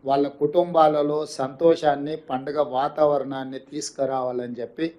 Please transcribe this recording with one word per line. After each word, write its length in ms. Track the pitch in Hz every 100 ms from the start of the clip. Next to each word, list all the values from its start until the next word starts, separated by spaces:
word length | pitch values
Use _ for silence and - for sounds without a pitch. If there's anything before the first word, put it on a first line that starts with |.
వాళ్ళ 240 | 135 139 143 -
కుటుంబాలలో 760 | 147 170 180 170 156 151 147 151 151 -
సంతోషాన్ని, 720 | 135 139 165 156 151 143 143 156 -
పండుగ 300 | 131 139 147 139 127
వాతావరణాన్ని 840 | 143 147 151 143 135 135 131 131 131
తీసుకురావాలని 840 | 147 147 - 135 131 127 123 120 120
చెప్పి 240 | 117 - 165